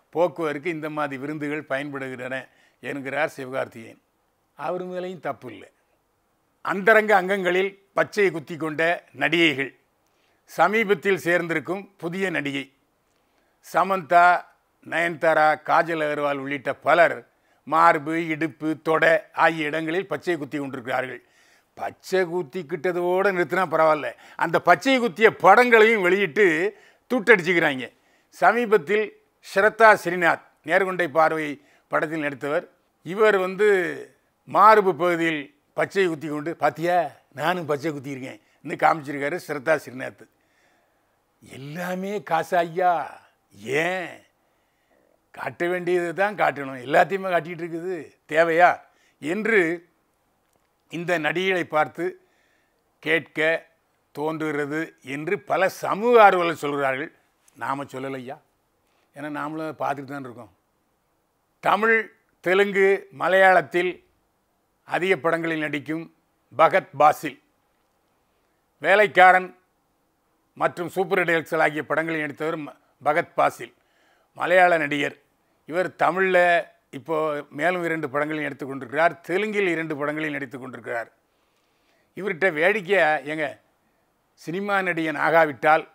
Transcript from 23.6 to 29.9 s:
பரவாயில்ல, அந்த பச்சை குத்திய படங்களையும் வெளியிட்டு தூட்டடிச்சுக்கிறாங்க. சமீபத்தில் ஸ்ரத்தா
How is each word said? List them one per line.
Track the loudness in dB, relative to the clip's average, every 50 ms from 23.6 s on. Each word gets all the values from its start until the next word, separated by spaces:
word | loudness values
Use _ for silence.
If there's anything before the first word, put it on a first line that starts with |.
| -2 0
பரவாயில்ல, | 2 2 4 4 2 2 -2 -6 -10 -12 -18 -14 -6
அந்த | -4 -2 0 0 2
பச்சை | 4 4 4 4 4 2 2 2
குத்திய | 0 -2 2 4 4 4
படங்களையும் | 4 6 6 8 8 8 6 6 6 6 6 6 4 4
வெளியிட்டு | 2 2 2 2 0 0 2 2 4 4 4 2 -2 -4 -6 -10 _ _ _ _ _ -4
தூட்டடிச்சுக்கிறாங்க. | -4 2 4 4 4 4 4 2 2 2 2 2 0 -2 -8 -12 _ _ _ _ _ _ _ _
சமீபத்தில் | _ 2 2 4 4 2 2 2 0 0 2 0 -2 -2 -2 -4 -8 _ _ _ _ _ -16 -4 0
ஸ்ரத்தா | 2 2 2 4 6 6 6